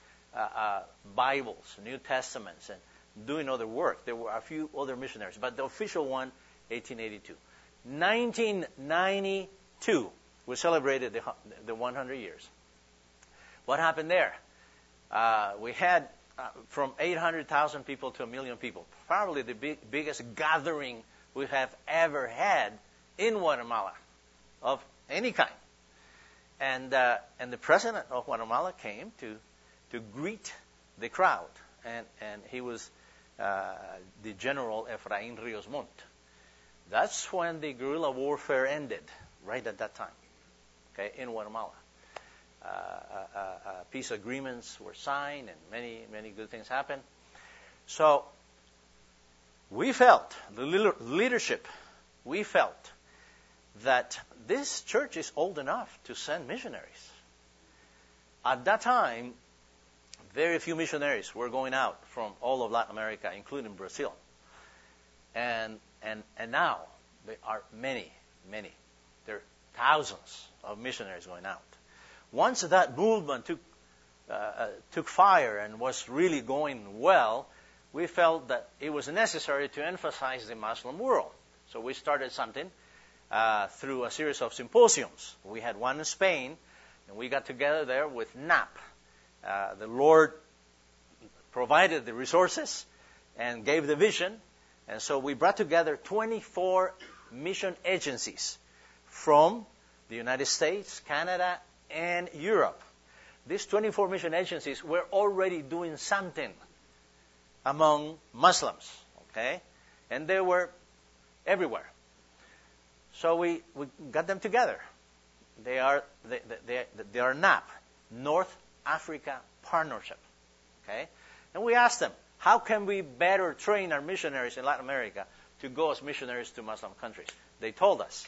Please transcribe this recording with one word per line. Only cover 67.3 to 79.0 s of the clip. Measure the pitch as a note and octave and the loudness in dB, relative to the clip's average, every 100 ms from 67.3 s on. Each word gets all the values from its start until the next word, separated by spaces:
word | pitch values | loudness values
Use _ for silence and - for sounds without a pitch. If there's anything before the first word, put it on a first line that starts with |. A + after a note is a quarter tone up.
| A2 | -12
are | A2 A2 - | -8 -8 -8
many, | A2 C3 B2 E2 - _ _ F#2 | -10 -6 -6 -8 -18 _ _ -14
many. | G#2+ F#2+ - _ _ _ _ - | -14 -14 -20 _ _ _ _ -14
There | G#2 | -14
are | - _ _ | -14 _ _
thousands | - B2 D#3 B2+ F#2+ - - - _ | 0 4 4 2 -10 -16 -20 -20 _
of | B2 G#2+ | -14 -10
missionaries | B2 A#2+ G2+ F2+ F2+ | -8 -8 -10 -14 -14
going | F2 | -14
out. | F#2+ F#2 - - _ - - - - | -12 -12 -16 -20 _ -20 -20 -20 -8
Once | A#2 G#3 B3+ | 2 2 2
that | F3 F#3 D#3+ B2+ | 4 6 6 4
movement | G#3+ A3 D3 B2+ | 2 2 0 -6
took, | - E3 - _ _ _ _ _ - | -4 -8 -10 _ _ _ _ _ -8
uh, | |
uh, | G#2 G#2+ - A2 G2+ - | -6 -6 -4 -6 -8 -8
took | - D3+ | -6 -2
fire | - G3 F#3 B2 G#2 | 6 8 8 6 0
and | G#2+ A2 | -6 -4
was | B2+ B2+ - | -4 -4 -4
really | C3 F3+ D3+ | 2 2 2
going | A#2 C#3 D3+ B2+ G2+ G#2 | -2 -2 -2 -4 -12 0
well, | D3+ F3+ A2+ A#2+ - - - - _ | 6 6 6 0 -6 -20 -20 -20 _
we | C#3 E3 | -6 -2
felt | - E3 E3 B2+ | 4 6 4 0
that | B2 - - | -4 -6 -10
it | D3 | -6
was | D3 | -4